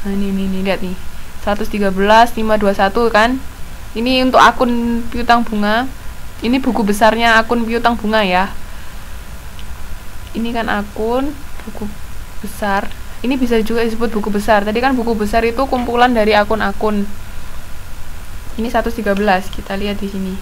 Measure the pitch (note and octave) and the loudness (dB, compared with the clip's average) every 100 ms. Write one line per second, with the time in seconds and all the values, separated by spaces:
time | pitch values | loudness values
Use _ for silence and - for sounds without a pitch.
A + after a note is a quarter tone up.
0 | G3+ G3+ G3+ G3 F#3+ F#3+ F#3+ F3+ F#3 F3+ | -2 -2 0 0 -2 0 0 0 -2 -2
1 | - - - - - G#3+ G#3+ G#3 G3+ F#3+ | -4 -4 -6 -4 -2 0 0 0 0 2
2 | G3+ A3 A#3+ A#3 A3 G#3+ G3+ G3 G3 A3+ | 4 6 6 2 2 4 2 2 2 4
3 | A#3 G#3 A3+ C4 - - - - - A3 | 2 4 2 0 -6 -8 -8 -8 -8 -4
4 | A#3+ B3+ B3+ B3 A3+ A#3 B3 A#3+ A#3 A#3 | 0 2 4 6 6 6 2 2 0 0
5 | A#3+ A#3+ A#3+ A#3+ A3+ G#3+ G#3 A3 C4 - | -2 -2 2 4 4 0 2 2 -2 -6
6 | - - - - A#3 C4 C4+ G#3+ G3+ G3+ | -8 -8 -10 -4 0 2 2 0 0 4
7 | A3 A3 A#3 A3+ A3+ A#3 A3+ A#3 A#3 A#3 | 4 4 4 4 4 0 0 0 0 0
8 | G#3 A3 G3 F3+ G3 - - - - - | 2 2 4 2 0 -4 -6 -8 -8 -10
9 | - - - - - - - - - - | -10 -10 -10 -12 -10 -8 -8 -6 -6 -6
10 | - - - - A#3 A#3 A3 G#3 G3+ - | -6 -8 -8 -4 -2 -2 0 -2 -2 -4
11 | A3 B3 C#4 D4 - - - G3+ G#3 - | -2 0 -2 -4 -8 -8 -8 -6 -6 -6
12 | - - - - G3+ - G#3 G3 G3+ - | -6 -8 -6 -6 -6 -4 -2 0 -2 -6
13 | - - A#3 C4+ B3 A3+ G#3+ A#3 A3+ A3 | -8 -4 -2 0 2 2 2 0 0 0
14 | A#3 A3 G#3 G3+ G#3 G#3+ G3+ A3 B3+ B3+ | 0 0 0 0 2 2 2 0 2 2
15 | A3+ A3 G3+ A3+ A3+ A3+ C4+ B3 A#3+ A#3+ | 0 0 2 2 0 0 0 0 0 4
16 | B3 A#3 G#3 G#3+ G3+ G#3+ G3+ G3 G#3+ G#3 | 4 4 4 4 2 0 0 0 0 0
17 | G#3 - - - - - - - - - | -2 -4 -4 -6 -4 -6 -4 -6 -6 -4
18 | - - - - - - A#3 B3 A3+ A#3 | -4 -4 -6 -6 -6 -4 0 0 0 -2
19 | G#3 G3 G#3 F#3 G3 - - G3 G#3 G3+ | 0 2 2 2 0 -6 -6 -4 -2 -4
20 | G3 G3 F#3+ F#3+ | -4 -4 -6 -6